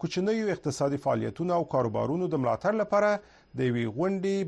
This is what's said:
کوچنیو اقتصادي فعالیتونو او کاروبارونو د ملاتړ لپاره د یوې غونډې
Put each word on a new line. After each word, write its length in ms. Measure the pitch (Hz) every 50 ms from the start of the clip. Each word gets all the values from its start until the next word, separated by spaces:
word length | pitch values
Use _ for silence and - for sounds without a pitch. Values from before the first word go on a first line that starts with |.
| -
کوچنیو 480 | 165 - 185 185 208 226 226 220 202 170 156
اقتصادي 480 | - 151 131 - 147 139 143 139 - 139
فعالیتونو 520 | 123 113 110 113 - - 170 180 175 170
او 120 | 160 - - 131
کاروبارونو 500 | 120 113 104 110 113 120 151 180 185 165
د 80 | 156 143 127
ملاتړ 300 | 120 113 - - 190 214 220 202
لپاره 260 | 208 202 208 208 208 208 202 - - - - - _ - 123
د 20 | 131 127
یوې 160 | 120 120 117 110 107
غونډې 400 | 127 175 190 196 190 180 196 196 196 190